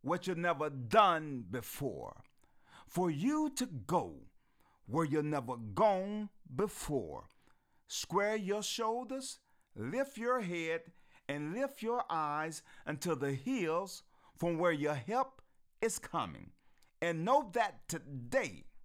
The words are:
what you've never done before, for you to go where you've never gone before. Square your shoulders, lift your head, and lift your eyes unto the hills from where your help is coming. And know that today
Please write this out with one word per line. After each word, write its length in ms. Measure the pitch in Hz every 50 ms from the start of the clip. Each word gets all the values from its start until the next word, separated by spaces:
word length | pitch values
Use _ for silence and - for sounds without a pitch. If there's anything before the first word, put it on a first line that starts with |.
what 240 | - 131 165 180 -
you've 120 | 185 185 165
never 320 | 175 175 165 139 151 151
done 760 | 143 135 123 113 - 220 208 190 170 160 156 151 139 123 113 87
before, 720 | 101 123 113 - - - 143 131 95 69 58 50 - - - - _ _ - _ _ - - - - - - -
for 240 | - 170 185 175
you 400 | 156 139 170 262 302 311 311 302 262
to 120 | - 254 254
go 480 | 170 127 95 - 165 175 117 87 78 67 - - _ - _ _ _ _ _ _ _ _ _ -
where 180 | 107 160 165
you've 200 | 147 135 156 147
never 320 | 151 151 143 120 117 127 117
gone 720 | 117 107 98 - 214 214 196 185 190 196 208 214 214 202 _ - - - 139
before. 680 | 123 196 214 - - - - 151 131 98 80 71 - - - _ _ _ _ - _ _ _ _ _ _ _
Square 440 | - - - - 165 190 202 208 220
your 260 | 220 196 185 202 214
shoulders, 760 | 202 - - - 226 220 226 240 254 214 262 269 262 - - - _ _ _ _ _ _ _
lift 400 | - 104 123 175 247 277 269 -
your 260 | 208 226 240 254 254
head, 400 | 220 175 175 170 165 160 160 165 165 - - - - _ - - _ -
and 280 | 143 147 147 151 175
lift 260 | 233 269 269 269 -
your 220 | 214 226 233 247 - -
eyes 540 | - 165 156 147 147 151 156 160 160 - - - - - -
unto 300 | - 151 139 - 175 160
the 160 | 135 135 139
hills 720 | 139 135 139 240 269 254 180 160 160 170 196 190 - - - - _ - - - -
from 240 | - 170 175 170 156
where 120 | 175 175
your 220 | 165 147 143 147 151
help 480 | 139 113 151 214 254 269 262 - - - _ _ - - _ _ _
is 160 | - 226 220 -
coming. 540 | - - - 165 117 87 73 53 50 - - _ _ - - _ - _ _ _
And 240 | - 170 170 160 160
know 240 | 208 262 285 285 202 170
that 340 | 240 220 202 - - - -
today 760 | - 165 - 139 143 131 120 120 - 269 233 143 92 76 - - - - -